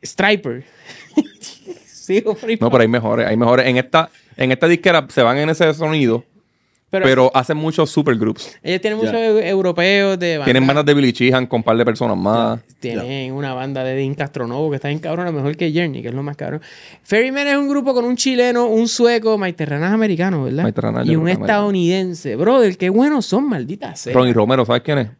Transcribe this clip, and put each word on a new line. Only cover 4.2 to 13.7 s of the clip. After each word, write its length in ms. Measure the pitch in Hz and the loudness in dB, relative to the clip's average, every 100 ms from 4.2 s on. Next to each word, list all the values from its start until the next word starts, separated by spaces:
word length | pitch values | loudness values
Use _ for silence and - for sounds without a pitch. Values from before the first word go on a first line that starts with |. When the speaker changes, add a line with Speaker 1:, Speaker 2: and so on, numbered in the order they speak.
| _ - | _ -4
Speaker 2:
en 140 | 127 | -2
esta 140 | 131 165 | 2 2
disquera 400 | 170 185 170 135 | 2 4 2 0
se 140 | - | 2
van 160 | 120 131 | 2 2
en 120 | 151 | 0
ese 220 | 156 165 | 2 0
sonido, 520 | 151 156 156 131 113 - _ _ _ _ _ _ | 0 -2 0 2 0 -4 _ _ _ _ _ _
Speaker 1:
Pero 140 | 190 | 0
Speaker 2:
pero 260 | 165 131 131 | 4 6 6
hacen 220 | 131 127 151 | 4 0 -4
muchos 340 | 156 156 151 | -2 0 0
supergroups. 680 | - 147 117 110 107 - - | 2 0 0 0 -4 -12 -12
Speaker 1:
ellos 180 | - 180 | -4 -4
tienen 180 | 214 214 | -2 -2
Speaker 3:
Ya. 60 | 220 | -2
Speaker 1:
muchos 140 | 226 | 0
eu-, 260 | 226 214 185 | 0 0 0
europeos 720 | 196 185 170 175 202 196 190 | 0 0 0 2 2 2 0
de 200 | 175 156 | -2 -2
bandas. 60 | 135 | 2
Speaker 2:
Tienen 200 | 127 131 | 4 4
bandas 180 | 143 | 2
de 100 | 147 | 4
Billy 180 | 143 135 | 4 2
Sheehan 340 | 117 123 131 123 | 2 2 2 0
con 120 | 120 | -2
un 20 | |
par 140 | 113 113 | 0 2
de 80 | |
personas 320 | 120 110 120 101 | 2 0 -2 -2
más. 440 | 95 113 113 113 - _ | 0 0 0 -4 -10 _
Speaker 1:
Tienen 480 | 123 113 123 135 131 | -10 -8 -8 -8 -8
Speaker 3:
Ya. 40 | |
Speaker 1:
una 200 | 135 143 | -8 -8
banda 300 | 127 135 | -8 -8